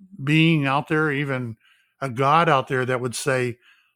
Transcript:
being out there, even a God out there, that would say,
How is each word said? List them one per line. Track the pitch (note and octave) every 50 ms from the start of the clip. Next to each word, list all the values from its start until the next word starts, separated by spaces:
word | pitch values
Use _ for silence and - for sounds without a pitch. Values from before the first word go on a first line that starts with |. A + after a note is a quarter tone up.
| G3 - - - C3+
being | C#3+ D#3 D#3 D#3+ E3 E3 D3+ C#3
out | C3+ C3+ D3 D3+
there, | - D#3+ D#3 D#3 D3+
even | C#3 C#3 D3 C#3 C3+ B2+ B2 A2+ A2+ _ _ _ _ _ _ _ _ -
a | C3+ C3+
God | A2+ B2 C#3 C#3 D3+ E3 E3+ E3
out | C#3+ C3 B2+
there, | - C#3 B2+ B2+
that | B2 B2+ A#2+
would | B2 B2+ A2
say, | - - C#3+ C3 B2+ B2 B2 A#2 _ _ _ _ _ _ _ _